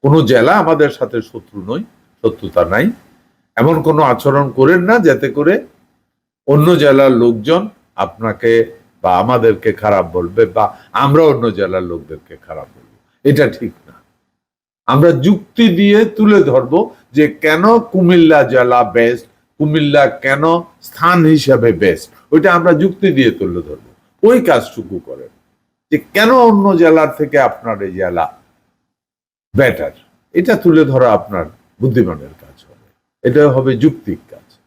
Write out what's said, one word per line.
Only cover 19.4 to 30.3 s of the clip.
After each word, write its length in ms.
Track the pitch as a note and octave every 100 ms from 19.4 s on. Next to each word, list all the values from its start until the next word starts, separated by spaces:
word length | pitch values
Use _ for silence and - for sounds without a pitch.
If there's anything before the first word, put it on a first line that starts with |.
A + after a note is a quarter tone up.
| _ _
কুমিল্লা 480 | D3+ D#3 D3 C#3+ C#3
কেন 540 | - C3+ C#3 D#3+ E3+ E3+ _
স্থান 440 | - - E3 F3 D#3
হিসাবে 460 | D#3 C3+ B2+ A#2
বেস্ট, 400 | F2 G2 E2 - _ _
ওইটা 220 | D#3 F#3
আমরা 200 | F3 E3+
যুক্তি 380 | D#3 F#3 F#3 F#3+
দিয়ে 200 | C#3 A#2+
তুলে 300 | F#2+ F#2 F2
ধরব। 320 | D2+ C#2+ _ _ _ _
ওই 180 | G#3+ B3
কাজটুকু 580 | - C3 - - F#2 F#2 D#2+
করেন 220 | C2 B1+ _ _ _ _ _ _
যে 60 | D3+ -
কেন 180 | G3 A3
অন্য 460 | B3+ A#3 G#3 G3 F3+
জেলার 300 | E3 D#3+ D3+ -
থেকে 220 | D3 D3
আপনার 420 | B2+ - A#2 G#2
এই 100 | G2
জেলা 460 | F2+ F#2 F2 D#2 - _ _ _ _ _ _ _ _ _ _ _ -
বেটার, 340 | C3 F2+ C#2+ - _ _ _